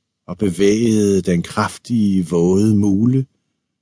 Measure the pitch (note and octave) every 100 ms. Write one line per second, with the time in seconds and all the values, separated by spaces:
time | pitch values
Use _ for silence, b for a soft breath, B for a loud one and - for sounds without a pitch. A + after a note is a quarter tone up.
0 | _ _ - F2+ G#2 F2 G2+ A2 A#2 G#2+
1 | G2+ G2 F2+ F2 E2+ - G2+ - - A#2+
2 | G#2 F#2+ E2 E2+ F2 F#2+ G#2+ G#2 G2+ G2
3 | A#2+ C3 C3 _ _ _ _ _